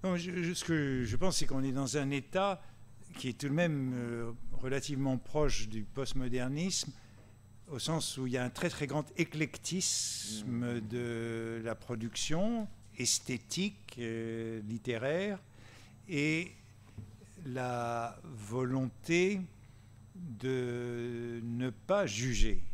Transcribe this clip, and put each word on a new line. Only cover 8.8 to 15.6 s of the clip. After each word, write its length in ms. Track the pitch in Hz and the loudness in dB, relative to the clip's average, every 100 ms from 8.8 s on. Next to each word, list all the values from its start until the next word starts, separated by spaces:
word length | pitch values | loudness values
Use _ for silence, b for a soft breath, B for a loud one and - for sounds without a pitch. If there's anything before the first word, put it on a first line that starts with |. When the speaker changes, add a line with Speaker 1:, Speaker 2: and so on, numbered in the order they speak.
| 143 | -2
Speaker 1:
grand 260 | 143 147 - | 0 -2 -2
éclectisme 1300 | 160 156 151 - - 180 - - - - - 107 107 | -2 0 -2 -4 -4 0 0 0 -2 -4 -6 -6 -2
Speaker 2:
Mmh. 400 | 120 120 120 110 | -2 0 -2 -4
Speaker 1:
de 720 | 120 120 117 117 113 113 113 | -4 -2 -4 -2 -4 -4 -4
la 100 | 113 | -4
production 960 | 110 - 120 113 - - 160 208 233 208 - - - | -6 -6 -4 -4 -2 2 4 4 2 -4 -10 -18 -2
esthétique, 960 | 120 - - 123 - - 202 202 - - | 0 0 0 -6 -4 -2 -2 -4 -16 -8
euh, 640 | 117 113 113 113 113 113 104 | -6 -4 -4 -4 -6 -6 -6
littéraire, 720 | 113 123 113 131 165 202 190 - B | -6 -4 -2 0 0 -2 -4 -10 B